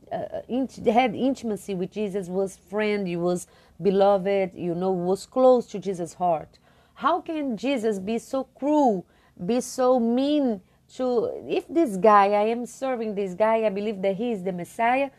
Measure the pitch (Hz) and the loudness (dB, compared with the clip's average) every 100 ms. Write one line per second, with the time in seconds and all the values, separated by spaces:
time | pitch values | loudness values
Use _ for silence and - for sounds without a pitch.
0 | - - - - - 240 262 - 240 226 | -10 -8 -8 -10 -6 -4 -4 -2 2 4
1 | 262 147 254 262 233 202 - 190 185 202 | 2 0 -2 -2 -4 -6 -6 -6 -6 -4
2 | 208 196 180 185 196 - - 208 214 208 | -4 -4 -4 -2 -4 -6 -8 -4 -2 -2
3 | 185 170 175 180 - _ _ - 175 190 | -2 -2 0 -2 -6 _ _ -2 0 4
4 | 196 202 185 202 185 185 175 170 190 185 | 6 4 2 0 -2 -4 -6 -2 -2 -2
5 | 180 196 - 254 254 254 - 202 180 175 | 0 -2 -2 4 6 6 2 -8 -6 -6
6 | 165 - 180 156 - _ _ _ _ - | -8 -2 0 0 -4 _ _ _ _ -4
7 | 269 359 - 311 277 220 247 269 220 196 | -2 -2 -4 -6 -4 -4 -2 -2 -2 -4
8 | 190 233 - 269 254 - 277 302 262 190 | -4 -6 -4 -8 -8 -6 0 4 4 2
9 | - _ _ - 175 247 240 - 254 254 | -4 _ _ -10 -2 -2 -2 -2 2 2
10 | 226 240 277 302 262 202 _ _ _ - | 2 0 2 0 0 -4 _ _ _ -6
11 | 254 247 - 69 113 262 - 294 302 190 | -2 2 2 0 -4 -6 -2 0 0 4
12 | 214 208 196 208 214 233 240 - 262 247 | 6 8 6 4 0 -2 -8 -8 -6 -4
13 | 220 196 196 180 214 226 220 196 214 196 | -4 -4 -4 0 2 2 0 -2 -6 -2
14 | 196 185 240 214 180 180 170 - 233 254 | -2 -2 -4 -4 -4 -6 -8 -2 0 0
15 | 277 | -2